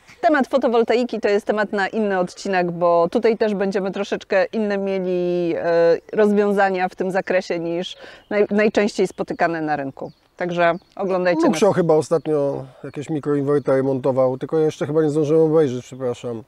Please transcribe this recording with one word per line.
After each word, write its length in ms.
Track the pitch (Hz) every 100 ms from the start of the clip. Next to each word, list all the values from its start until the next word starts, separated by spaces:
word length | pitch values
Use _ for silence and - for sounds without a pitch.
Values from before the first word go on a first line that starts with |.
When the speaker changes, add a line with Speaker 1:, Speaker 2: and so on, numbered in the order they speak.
| - -
Speaker 1:
temat 260 | 339 294 240
fotowoltaiki 720 | 277 262 233 233 233 240 214
to 80 | 214
jest 160 | 202 -
temat 260 | 214 208
na 140 | 208 190
inny 320 | 226 208 190
odcinek, 520 | 180 - 202 185 175
bo 360 | 170 175 170 170
tutaj 260 | 247 220 226
też 180 | 214 196
będziemy 360 | 196 196 196
troszeczkę 540 | 196 202 190 - 196 185
inne 320 | 226 208 202
mieli, 760 | 196 190 185 180 175 175 170 160
e, 400 | 170 170 170 165 -
rozwiązania 760 | - 208 202 208 202 196 185 185
w 60 | -
tym 160 | 185
zakresie 480 | 185 - 185 - 170
niż 380 | 170 170 185 - - - -
naj-, 160 | 208 208
najczęściej 560 | 202 214 214 208 - 190
spotykane 540 | - 185 165 170 165
na 140 | 151 147
rynku. 360 | 139 - - - _ -
Także 380 | 180 175 170 170 - -
oglądajcie 460 | 196 185 180 180
nas. 60 | 320
Speaker 2:
Luksio 260 | - 202
chyba 200 | 180 170
ostatnio 720 | 156 156 160 160 151 143 135 135 -
jakieś 260 | 143 147 139
mikroinwertery 760 | 156 147 143 139 147 147 135
montował, 540 | 135 135 135 127 131 131
tylko 220 | 135 160
ja 60 | 156
jeszcze 200 | - 151
chyba 160 | 156
nie 60 | 156
zdążyłem 420 | 151 143 160 160
obejrzeć, 340 | 160 147 123 -
przepraszam. 580 | 127 127 117 127 117